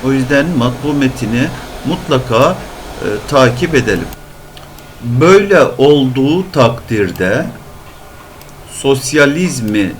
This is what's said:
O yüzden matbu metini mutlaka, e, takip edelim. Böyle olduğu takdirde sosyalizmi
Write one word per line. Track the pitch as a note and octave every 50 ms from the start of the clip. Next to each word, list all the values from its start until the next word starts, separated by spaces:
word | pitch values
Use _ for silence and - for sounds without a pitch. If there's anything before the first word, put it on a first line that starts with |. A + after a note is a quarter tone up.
| B2+
O | C3
yüzden | C3+ C3+ C3 B2 C#3+ C#3 D3 F3 F3 C3
matbu | A#2 B2 B2 B2 - D3
metini | D3+ C#3+ C3+ B2+ B2+ - A#2 G#2 A#2 A#2+ C#3 E3+ - - - - - - -
mutlaka, | B2+ E3+ F3+ - - C#3+ B2+ B2 - A2+ A2+ C3+ E3
e, | F#3 - - - - - - - - - - - G#2 G#2 - -
takip | C#3+ C3+ C3 A#2+ A#2+ - F3 E3 D#3+
edelim. | C3 G2+ G#2+ G2 F2 - - - - - - - - - - - - - - - - - - - - A#2+
Böyle | A#2+ A#2+ B2+ D#3 F3 F#3+ G3+ G3+ G3+ G3+ E3 C3 - - C3+
olduğu | C3+ D3 D3 C#3+ C3+ C3 B2 C3+ C3 C#3 D#3+ F#3 F#3+ F3+
takdirde | - D3 B2 - B2 B2 - - A#2 G#2+ G2+ F2+ E2+ - F#2+ F#2 G#2 C#3 - - - - - - - - - - - - - - - - - - - - - - - - - -
sosyalizmi | - - - C#3 C#3 C3 - - D3 D3+ C#3+ C#3 C#3+ E3 F#3 E3+ C#3 B2+ A2+ G#2 G#2 G#2 G2 F2 -